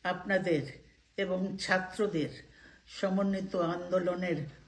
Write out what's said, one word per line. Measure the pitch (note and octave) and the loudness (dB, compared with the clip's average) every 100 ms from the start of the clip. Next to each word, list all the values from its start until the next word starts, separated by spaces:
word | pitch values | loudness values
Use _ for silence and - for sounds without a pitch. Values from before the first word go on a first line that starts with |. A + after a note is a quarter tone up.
আপনাদের | F3+ F#3 G3+ F#3+ F3+ D#3 - - - _ _ - | -4 -4 0 0 4 0 0 -12 -20 _ _ -6
এবং | F#3 F#3 G3 G3 | -2 0 -2 -4
ছাত্রদের | - F#3 F#3 - G#3 E3 C3+ - - - - - - | 0 0 0 -2 0 2 -2 -6 -18 -20 -20 -20 -18
সমন্বিত | - G3 F#3+ G3 G3 F#3+ F3+ | -2 0 2 2 0 0 0
আন্দোলনের | E3+ F3 F3+ F#3 F3 F3 F3+ D#3 C#3+ - | 2 0 2 2 2 0 0 -2 -4 -12